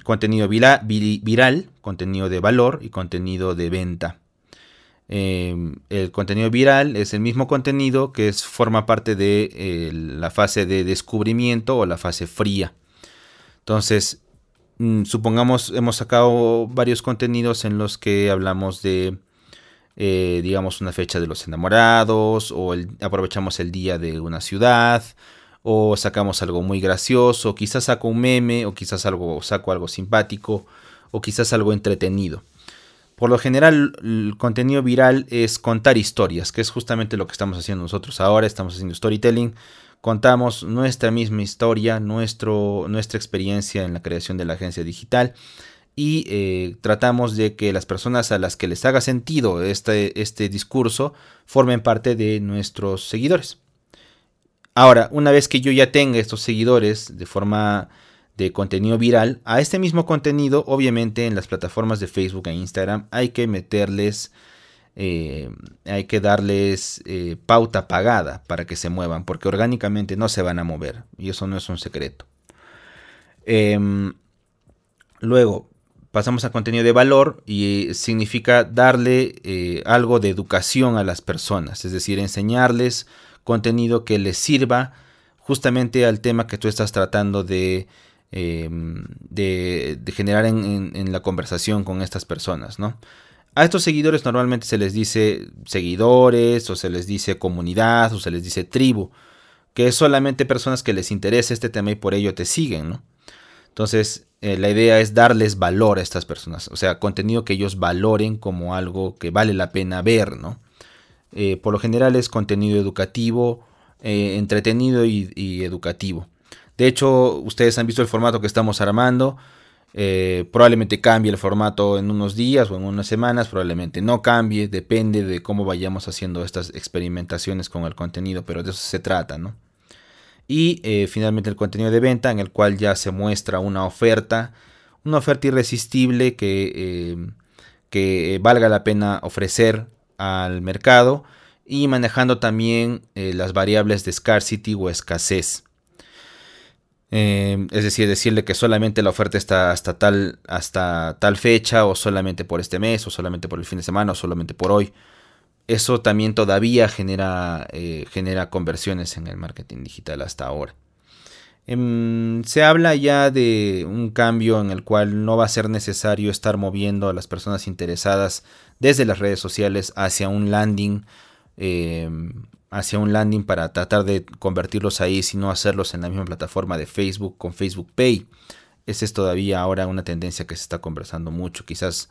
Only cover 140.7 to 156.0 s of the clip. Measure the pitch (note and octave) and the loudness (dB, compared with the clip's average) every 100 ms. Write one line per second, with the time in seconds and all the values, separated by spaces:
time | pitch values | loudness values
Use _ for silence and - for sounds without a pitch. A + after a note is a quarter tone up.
140.7 | F2+ - B2 B2 C#3+ - _ _ _ - | 0 6 8 8 4 -4 _ _ _ -8
141.7 | C#3 C#3+ C3 A#2 C3+ B2+ A#2 A#2 A2 A2+ | -2 0 2 0 2 2 2 0 0 0
142.7 | A#2 A#2 A#2+ - - F#2+ F2+ F#2 F#2 F#2+ | 0 -2 -4 -10 -8 -6 -4 -2 0 2
143.7 | G#2+ G#2 G#2 F#2+ - - G#2+ - G#2+ A2 | 2 2 0 -2 -2 2 2 2 -4 -4
144.7 | G#2 F#2 E2+ - F2 - F#2+ - - - | -4 -4 -6 -6 -6 -2 -2 -2 -6 -12
145.7 | _ _ _ _ - - - - - - | _ _ _ _ -20 -20 -20 -20 -20 -20
146.7 | _ _ _ _ G#2+ G#2 G2 G2 G2 F#2+ | _ _ _ _ 0 2 2 0 -2 -2
147.7 | G#2+ G#2 - G#2+ F#2+ A#2 G#2+ G2+ - A#2 | -2 0 2 2 2 2 2 2 0 2
148.7 | G#2+ A2 G#2+ G2+ F2+ G2+ G2+ - F#2+ F2+ | 2 2 2 0 0 -2 -2 0 2 2
149.7 | F2 - E2+ G#2 G2+ F#2+ - - F2 - | 0 -4 2 4 4 0 -6 -8 -8 -4
150.7 | F#2+ F2+ E2+ E2 D#2+ G#2 G2 A#2+ A2+ - | -4 -2 -2 -4 0 0 2 4 4 4
151.7 | A#2 G#2 F#2 G#2+ G2 F#2+ F2 E2+ E2+ F2 | 4 4 2 0 -2 -2 -4 -6 -6 -4
152.7 | F2+ A2 A2 - - F2+ F2 F2 E2+ - | -4 -2 -2 -4 -8 -6 -8 -8 -10 -8
153.7 | F2+ E2+ F#2+ G2+ F2+ F2 E2+ E2 - F#2 | -8 -4 -2 -2 -2 -4 -6 -6 -4 2
154.7 | G#2 G2+ - _ _ _ _ _ _ - | 2 0 -6 _ _ _ _ _ _ -4
155.7 | A2 - A#2+ | -2 0 0